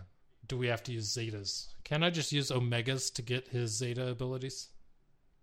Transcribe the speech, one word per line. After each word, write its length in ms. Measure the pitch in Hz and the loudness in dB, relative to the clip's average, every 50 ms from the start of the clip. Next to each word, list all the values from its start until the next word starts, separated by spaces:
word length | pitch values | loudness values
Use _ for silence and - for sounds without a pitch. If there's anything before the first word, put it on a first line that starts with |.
| 92 - - _ - - - - - | -10 -14 -20 _ -20 -20 -20 -16 -8
do 100 | - 135 | -4 -2
we 100 | 123 127 | 0 2
have 140 | 120 117 110 - | 2 2 0 0
to 60 | - 123 | -4 -4
use 200 | 113 107 104 - | -2 -2 -2 -2
Zetas? 540 | 123 113 110 107 104 98 95 - - - - - - - | -2 -2 -2 -4 -4 -4 -4 -4 -4 -6 -8 -8 -8 -4
Can't 200 | - 147 151 160 | 0 2 4 4
I 60 | 180 | 4
just 220 | 170 165 139 - | 4 4 2 2
use 180 | 143 147 139 - | 2 2 2 4
Omegas 640 | 131 127 123 120 120 120 117 127 135 131 127 - - | 4 4 4 4 4 2 2 2 0 0 0 -2 -2
to 60 | - | -2
get 280 | 123 110 123 127 - - | -2 0 0 0 0 0
his 220 | - 120 120 113 107 | 0 0 0 2 0
Zeta 300 | 107 127 120 120 120 127 | 0 0 0 0 0 0
abilities? 640 | 123 123 117 127 127 131 127 127 131 - - - - - - - - - - _ _ - - _ - _ _ | 0 0 -2 -2 -2 -2 -2 -4 -6 -6 -8 -10 -12 -14 -18 -18 -18 -20 -20 _ _ -20 -20 _ -20 _ _